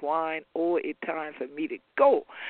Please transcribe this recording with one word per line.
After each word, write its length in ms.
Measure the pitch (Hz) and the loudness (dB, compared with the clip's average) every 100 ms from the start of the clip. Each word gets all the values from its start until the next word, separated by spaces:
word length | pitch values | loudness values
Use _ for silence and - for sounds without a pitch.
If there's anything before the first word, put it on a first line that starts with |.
going. 420 | 143 160 160 160 151 | -2 0 0 -4 -6
Oh, 240 | 160 170 175 | -2 2 2
it's 160 | - 151 - | 0 -8 -6
time 260 | 160 151 147 | -6 -6 -8
for 80 | 131 | -12
me 200 | 143 - | -6 -8
to 100 | 110 _ - | -8 _ 4
go. 300 | 277 254 - - - | 6 6 0 -12 -12